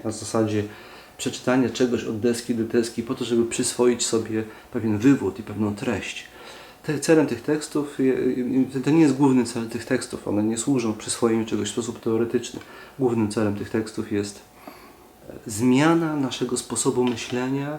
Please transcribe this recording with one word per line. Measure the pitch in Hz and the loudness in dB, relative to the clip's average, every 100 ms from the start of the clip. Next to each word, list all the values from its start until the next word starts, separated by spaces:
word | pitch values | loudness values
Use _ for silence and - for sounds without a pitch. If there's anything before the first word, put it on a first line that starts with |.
na | 113 | -4
zasadzie | 107 107 113 107 104 104 - - - - - | -6 -2 0 2 0 -4 -8 -20 -20 -20 -8
przeczytania | 131 - - 127 120 | -8 -4 0 2 2
czegoś | - 127 107 | 2 0 0
od | - 110 | -4 -2
deski | 120 117 - 117 | 0 0 -2 -2
do | |
deski | 113 120 113 - | 0 0 0 -2
po | 113 131 | -6 -4
to, | 117 | 0
żeby | 117 117 | 2 2
przyswoić | - 127 - 123 120 - | 0 -2 2 2 2 0
sobie | 113 107 110 110 - - | -2 -2 -4 -4 -10 -10
pewien | 120 110 104 | -4 0 4
wywód | 127 131 98 - | 6 6 2 -4
i | |
pewną | 104 104 104 104 | -8 -2 -2 -2
treść. | 123 104 - - - - - - - - | -4 -4 -6 -12 -14 -20 -20 -20 -20 -12
Te-, | - 143 | -6 -2
celem | - 160 143 | 4 4 4
tych | 117 | 0
tekstów, | - 151 - 151 143 - | -2 -2 -2 -4 -4 0
je-, | 131 | 2
je-, | 127 127 127 123 127 131 135 | 2 0 0 0 2 0 0
to | 131 | 2
nie | 160 | 6
jest | 151 127 | 6 6
główny | 139 127 | 6 6
cel | 110 117 113 | 2 -2 -6
tych | 120 - | -6 -2
tekstów, | 127 - 104 98 | -2 -4 -8 -4
one | 101 | 0
nie | 107 110 | 0 0
służą | - 135 113 | 0 0 0
przyswojeniu | 107 - - 117 113 113 | -4 -6 0 2 2 0
czegoś | 107 104 | -2 -2
w | |
sposób | - 117 113 | -4 -6 -4
teoretyczny. | 117 113 117 123 - - - - - - | -2 0 2 0 -4 -12 -14 -20 -14 -2
Głównym | 127 113 104 | 0 2 0
celem | 113 104 101 | 0 0 -2
tych | 101 | -4
tekstów | 113 110 - 107 | -4 -4 -6 -4
jest, | 101 101 - - - - - - - - - - | -4 -4 -8 -20 -20 -20 -20 -20 -20 -20 -20 -18
e, | - - | -16 -10
zmiana | 104 127 127 156 170 165 151 | 0 4 6 6 4 2 -2
naszego | 131 - 123 123 | -2 -2 -4 -4
sposobu | - 117 139 120 | -4 -2 0 2
myślenia | 123 113 - 123 127 139 143 | 2 0 -4 -4 -2 -2 -4